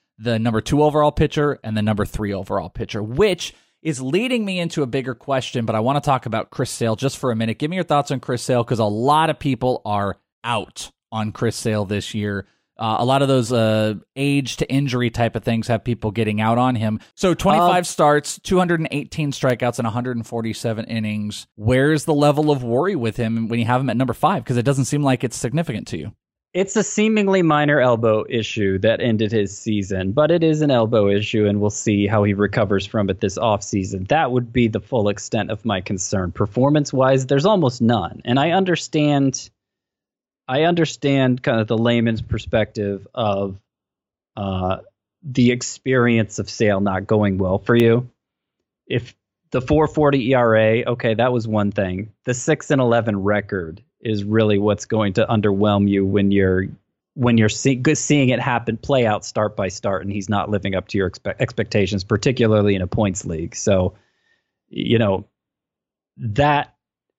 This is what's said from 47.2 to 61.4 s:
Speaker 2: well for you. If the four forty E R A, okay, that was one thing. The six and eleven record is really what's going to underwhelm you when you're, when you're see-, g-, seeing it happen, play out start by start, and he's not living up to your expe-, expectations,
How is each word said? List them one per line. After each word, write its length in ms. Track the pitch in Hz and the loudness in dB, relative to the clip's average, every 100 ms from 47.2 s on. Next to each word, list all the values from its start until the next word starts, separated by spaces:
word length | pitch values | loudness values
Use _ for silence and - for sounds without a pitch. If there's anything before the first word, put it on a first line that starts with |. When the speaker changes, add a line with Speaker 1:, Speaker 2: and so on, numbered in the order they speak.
| 104 95 | 2 0
Speaker 2:
well 220 | 92 98 | 0 -2
for 140 | - 120 | 2 4
you. 340 | 117 117 123 _ _ _ _ _ _ _ - | 4 4 0 _ _ _ _ _ _ _ -6
If 280 | 127 - - _ _ _ | -6 -6 -14 _ _ _
the 100 | 131 | -6
four 240 | 123 151 151 | 0 2 2
forty 460 | - 147 135 117 | 2 2 2 2
E 20 | |
R 200 | 127 120 | 2 4
A, 300 | 110 110 113 | 6 4 2
okay, 300 | 123 120 123 | 0 -2 -2
that 180 | 110 127 | 0 2
was 160 | 123 113 | 0 0
one 220 | 107 101 | 0 0
thing. 420 | 95 95 92 110 _ | 0 -4 -4 -10 _
The 100 | - | -6
six 360 | 123 - 151 - | -4 -2 -2 0
and 100 | 143 | 0
eleven 420 | 123 117 113 101 | 2 2 0 -2
record 600 | 95 104 101 98 82 82 _ _ | 0 -2 -2 -6 -8 -12 _ _
is 240 | 120 107 | -4 -4
really 340 | 101 110 107 101 | 0 2 2 2
what's 260 | 104 101 | 2 0
going 280 | - 110 104 | -2 -2 0
to 120 | 95 110 | 0 0
underwhelm 600 | 117 104 98 104 101 101 | 2 0 2 2 2 2
you 160 | 98 | 2
when 280 | 98 104 98 | 2 2 2
you're, 340 | 98 95 92 95 - _ _ _ | 2 2 2 -2 -8 _ _ _
when 240 | - 120 117 | -2 2 4
you're 100 | 107 | 2
see-, 280 | - 139 127 | 2 0 0
g-, 180 | 131 | 0
seeing 360 | 147 - 147 127 | 0 2 2 2
it 100 | 120 | 2
happen, 360 | 127 120 117 110 | 0 -2 -2 -6
play 300 | - 135 117 | -2 0 2
out 180 | 104 | 0
start 300 | - - 104 | -4 -2 -2
by 140 | 104 95 | -2 -6
start, 340 | 92 107 95 | -4 -4 -4
and 80 | 95 | -4
he's 160 | 104 92 | -6 -4
not 220 | 101 87 | -4 -2
living 240 | 104 98 | -4 -2
up 140 | 95 - | -4 -4
to 100 | 101 | -2
your 100 | 92 | -2
expe-, 280 | - - | -4 -10
expectations, 640 | - | -6